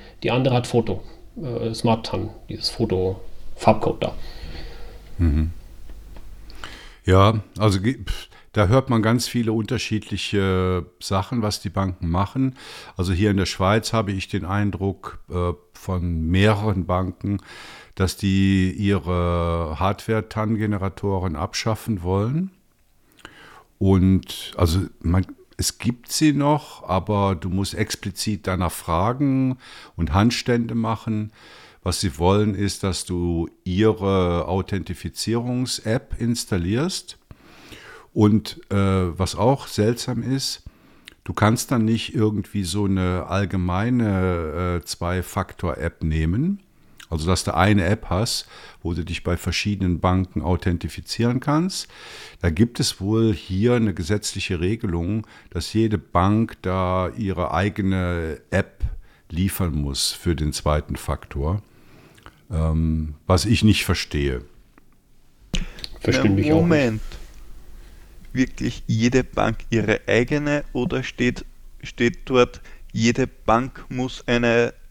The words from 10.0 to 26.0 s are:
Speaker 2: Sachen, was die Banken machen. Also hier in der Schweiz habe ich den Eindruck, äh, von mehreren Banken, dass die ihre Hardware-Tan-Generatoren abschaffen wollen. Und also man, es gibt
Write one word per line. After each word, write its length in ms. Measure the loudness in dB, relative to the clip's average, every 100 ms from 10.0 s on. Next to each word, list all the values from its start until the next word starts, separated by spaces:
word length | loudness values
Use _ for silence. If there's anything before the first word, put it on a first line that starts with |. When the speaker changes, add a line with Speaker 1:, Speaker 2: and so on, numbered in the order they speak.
| -4 -6 -2 2 2 2 2 0 -4 _
Speaker 2:
Sachen, 420 | -4 -2 0 -2
was 200 | 0 -2
die 80 | -4
Banken 400 | -2 -2 -2 0
machen. 480 | 0 0 0 -2 -2 -14 -18 -10 -4
Also 160 | 0
hier 180 | 2 4
in 60 | 2
der 80 | 0
Schweiz 480 | 0 2 2 2
habe 180 | -2 -2
ich 160 | -4 -4
den 160 | -6
Eindruck, 800 | -2 0 0 0 -4 -4 -10 -16 -6
äh, 240 | -2 -2 -4 _
von 540 | -12 -6 -2 -2 0 2
mehreren 580 | 4 4 4 0 0 0
Banken, 520 | 0 -2 -4 -4 -4 -6 -18 -20 -20 -10 0
dass 220 | 0 2
die 540 | 2 4 6 4 2
ihre 1080 | 2 0 2 0 0 2 2 0 0 -2 -2
Hardware-Tan-Generatoren 1600 | -2 -2 -2 -2 -2 -4 -2 0 0 -2 -4 -4 -2 -2 -2 -2
abschaffen 680 | -4 -2 -2 -2 -4 -4
wollen. 480 | 0 0 0 -2 -4 -8 _ _ _ _ _ _ -20 -20 -20 -20 _ 0
Und 760 | 4 6 6 4 0 -10 -10 0
also 240 | 2 2 -2 -4
man, 260 | 0 2 0 -8 _ -6
es 220 | -6 -4
gibt 340 | -4 -4